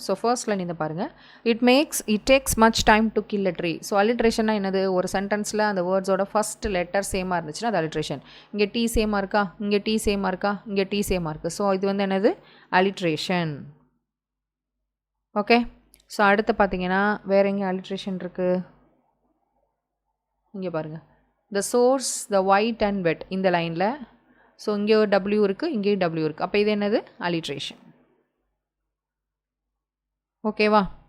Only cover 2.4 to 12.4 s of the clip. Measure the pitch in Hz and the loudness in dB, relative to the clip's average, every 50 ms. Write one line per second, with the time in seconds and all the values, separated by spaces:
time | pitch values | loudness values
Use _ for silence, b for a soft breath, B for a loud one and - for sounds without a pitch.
2.4 | 269 - - 226 220 226 226 - - 240 214 214 226 214 - 214 196 - 214 202 | 4 0 2 4 4 4 4 2 4 4 4 4 4 0 0 -2 -4 -4 -4 -2
3.4 | 196 185 170 - 170 170 160 - - - 220 196 202 226 247 233 226 226 220 - | -2 -2 -2 -2 -4 -4 -4 -4 -6 -2 0 2 2 2 2 2 2 2 2 2
4.4 | 220 220 220 208 196 190 190 190 190 190 185 180 180 180 - 190 196 202 214 208 | 0 0 0 0 -2 0 0 0 0 2 0 0 0 0 -2 -2 -2 0 -2 -2
5.4 | 208 - - 208 214 214 202 185 175 180 190 196 190 196 190 185 196 196 - 214 | -2 -4 -2 0 0 0 0 0 0 2 0 0 2 2 0 0 0 0 0 -2
6.4 | 214 - - - - 220 190 180 175 175 - 202 196 - - 190 185 185 180 170 | -2 -2 -6 -6 -6 -2 -2 -2 -2 0 -2 -2 -2 0 -4 -4 -2 -2 -2 -4
7.4 | 160 151 156 - 214 240 208 175 160 156 - 156 147 - 151 131 B B B B | -4 -6 -10 -6 -4 -2 0 0 -2 -2 -2 -4 -4 -4 -6 -10 B B B B
8.4 | B B B 208 208 202 - 240 233 226 226 - 214 214 208 202 196 190 - 208 | B B B -2 -2 0 0 0 -2 0 2 0 0 2 0 -2 -2 0 0 0
9.4 | 202 175 - - 208 202 208 202 202 214 220 220 - 214 202 202 196 190 185 180 | 0 0 -4 -6 -2 0 0 0 0 0 -2 0 0 0 -2 0 -2 -2 -4 -2
10.4 | - 202 208 196 - 233 196 202 190 190 208 202 202 - 202 180 170 156 151 151 | -2 -2 -4 -4 -6 -4 -2 -2 -2 0 0 -2 -2 0 -2 -2 -2 -4 -8 -6
11.4 | - 170 170 - 202 196 190 190 196 196 196 196 202 190 190 190 196 269 403 - | -8 -8 -4 -2 0 0 0 0 0 -2 0 0 -2 0 0 2 2 0 0 0